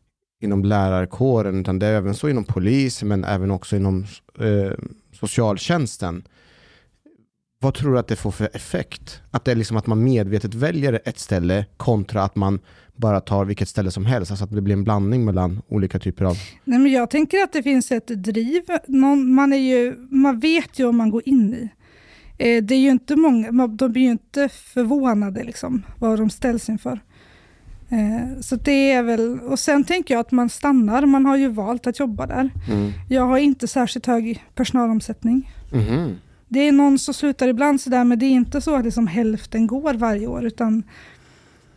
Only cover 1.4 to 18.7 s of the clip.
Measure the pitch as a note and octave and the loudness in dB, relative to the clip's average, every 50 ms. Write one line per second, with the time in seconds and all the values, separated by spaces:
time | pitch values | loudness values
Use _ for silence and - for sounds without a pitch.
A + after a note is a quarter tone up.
1.4 | G#2 G2 F#2 F#2+ F#2 G2 F#2+ F#2+ G2+ G#2 G#2+ G#2+ F#2 G2 G2 - - D3+ C#3+ B2 | 0 -2 -2 -4 -4 -2 -2 -2 0 0 0 0 -2 -2 -4 -4 -2 -2 -2 -2
2.4 | G2+ - - F#2+ F2+ G2+ B2 C#3 C3+ B2+ - - - G#2 G#2 G2 - - G2+ F#2+ | -4 -4 -4 -2 0 0 2 2 0 -2 -4 -6 -4 -2 -2 -2 -2 -2 -2 -2
3.4 | F#2+ G2 G2 F#2 - - - G2+ G2 G2 F#2+ F#2 G2 G#2 - - _ _ _ - | -2 -2 -4 -4 -4 -4 -2 0 0 0 0 -2 -4 -8 -14 -20 _ _ _ -4
4.4 | A2+ A2 G#2 G2+ G2 G2 - - - - - - _ _ - - - G#2 - - | -2 0 0 0 0 -2 -4 -8 -10 -14 -16 -20 _ _ -14 -10 -10 -4 -2 0
5.4 | A#2 G#2+ G2+ F#2 - - E3+ F3 C#3+ A2 - - - F2+ E2+ F2 G#2 _ _ _ | 0 0 0 -2 -2 -2 -2 0 -2 -4 -6 -8 -8 -8 -8 -8 -12 _ _ _
6.4 | _ _ _ _ _ _ _ _ _ _ _ _ _ _ E4 _ _ _ _ _ | _ _ _ _ _ _ _ _ _ _ _ _ _ _ _ _ _ _ _ _
7.4 | _ _ _ _ - C3+ C3 - - D3 C3 B2 A2+ - A2+ - - G#2+ F#2+ - | _ _ _ _ -2 -2 -2 -2 0 0 0 0 0 -2 -4 -6 -4 -6 -4 -4
8.4 | G#2 G#2 - G#2 - - - F3+ - - - - - - - - - _ - B2+ | -4 -4 -6 -8 -10 -6 -6 -6 -6 -8 -12 -18 -18 -20 -20 -20 -12 _ -6 -4
9.4 | - C3 B2 A2+ A2 - A2+ A2 G#2 - A2+ A2 A2+ C3 C3 A#2 G#2 F#2+ G#2 G#2+ | -2 0 0 0 -2 -2 -2 -2 -2 0 0 2 2 2 2 2 0 0 -2 -4
10.4 | - G#2+ G2 A2+ C3 D#3 F3 D#3+ C#3 C#3 A#2 A2+ - - A2+ - - - G#2 F#2 | -4 -6 -4 -4 -4 -2 -2 -2 -2 -2 -2 -2 -4 -6 -10 -10 -6 -4 -2 0
11.4 | E2+ F2 F2+ G2+ G2 - _ - - - A#2 G#2+ F#2+ - - G#2+ F#2+ G2 - A2 | 0 0 0 0 -2 -4 _ -6 -2 0 0 0 -2 -2 -2 -2 -2 -2 0 0
12.4 | G2 G2 G2+ F#2 - _ - - _ _ _ - A#2 A2 G#2 G2 - - G#2 G2+ | 0 0 -2 -2 -6 _ -20 -20 _ _ _ -4 0 0 0 0 0 -2 -2 0
13.4 | G2 G2 G2+ - G2 - - - G2+ F#2+ F2+ F#2+ F#2+ A2+ C3 A#2+ F#2 E2 G2+ G2 | 0 -2 -2 -4 -6 -6 -4 -4 -4 -4 -4 -2 -2 0 0 0 -2 -4 -6 -6
14.4 | G2+ G2+ G#2+ G#2 G2 G2+ G2+ F#2+ G2+ A2+ G#2+ G#2 G2 G2 A#2 B2+ A#2+ G#2+ F#2+ F2+ | -6 -6 -4 -2 0 0 0 0 0 0 0 0 2 2 0 2 2 0 0 0
15.4 | F2+ F2+ F2+ G#2 - - - G#2+ F#2+ F#2+ - F#2+ - F#2+ F2+ - G2 F#2+ F2 G2 | 0 -2 -2 -6 -6 -4 -2 -2 -2 -2 -2 -4 -4 -6 -4 -2 -2 -2 -2 -2
16.4 | F#2+ - - - _ - B3 B3 C4+ C#4 C4 B3+ A#3+ A#3+ - D4+ D#4 D4 - G4 | -6 -12 -18 -10 _ 0 2 4 4 4 4 2 0 0 0 0 0 2 2 0
17.4 | G4 - - D#4 A#3+ C#4 C#4 C4 A#3+ - B3+ A3+ - - A#3+ G3+ F#3 G#3+ G#3 A3 | 0 0 -2 -2 0 2 2 2 2 0 -2 -4 -4 -6 -8 -6 -6 -4 -2 -2
18.4 | A3+ A#3+ D4 F4+ F4 - | -2 -2 -2 -2 -2 -2